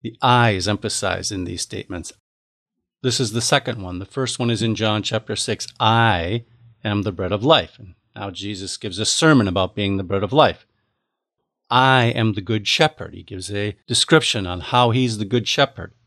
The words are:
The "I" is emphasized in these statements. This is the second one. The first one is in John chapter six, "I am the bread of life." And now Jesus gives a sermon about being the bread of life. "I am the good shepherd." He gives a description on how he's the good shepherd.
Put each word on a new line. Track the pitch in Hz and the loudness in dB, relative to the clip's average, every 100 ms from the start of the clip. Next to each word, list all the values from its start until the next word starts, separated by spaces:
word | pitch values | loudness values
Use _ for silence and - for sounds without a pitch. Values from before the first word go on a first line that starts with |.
The | 113 - | -12 -2
"I" | 131 123 117 | 4 6 4
is | 95 90 | 2 -2
emphasized | 104 107 - 98 90 98 | -2 -4 -4 -2 -2 -4
in | 98 | -6
these | 92 90 | -8 -8
statements. | - 101 - 90 87 _ _ _ _ _ _ _ _ _ | -8 -10 -10 -12 -12 _ _ _ _ _ _ _ _ _
This | 127 120 | -4 0
is | 113 | -2
the | 113 | -2
second | - 143 123 117 | 0 0 0 -8
one. | 92 90 | -8 -10
The | |
first | 98 - 127 - | -10 -6 -6 -2
one | 120 | 0
is | 113 | 0
in | 113 | 0
John | 104 110 107 | 0 0 0
chapter | 101 110 - 104 | -2 -6 -4 -6
six, | - 104 - _ | -4 -6 -8 _
"I | 110 113 117 90 85 117 - _ - _ | 2 4 4 2 -2 -4 -8 _ -20 _
am | 110 104 | -4 -2
the | 101 | -2
bread | 90 92 | -4 -4
of | 101 | -2
life." | 123 156 85 - | 2 2 0 -14
And | 98 - _ | -20 -20 _
now | 110 98 | -12 -12
Jesus | 92 98 98 95 - | -10 -10 -10 -10 -10
gives | 107 90 | -10 -4
a | 110 | -2
sermon | - 160 139 101 | 2 6 6 4
about | 92 92 | 0 -2
being | - 101 98 | -2 -2 -2
the | |
bread | 90 98 | -2 -2
of | 98 | 0
life. | 139 127 - _ _ _ _ _ _ _ _ _ _ _ | 4 2 2 _ _ _ _ _ _ _ _ _ _ _
"I | 120 131 131 120 | 2 4 4 2
am | 120 110 | 2 0
the | 101 | -2
good | 92 107 101 | -4 -4 -2
shepherd." | - 156 - - | 2 2 0 -16
He | 90 | -16
gives | 90 98 92 | -14 -14 -8
a | 101 104 - - | -4 -4 -8 -4
description | 117 - 160 - 110 90 | -2 4 4 4 -4 -4
on | 90 | -6
how | - 123 123 | 0 4 4
he's | 120 127 107 | 4 0 -2
the | |
good | 101 120 117 | -2 -2 0
shepherd. | - 139 - 82 _ | 0 0 -2 -16 _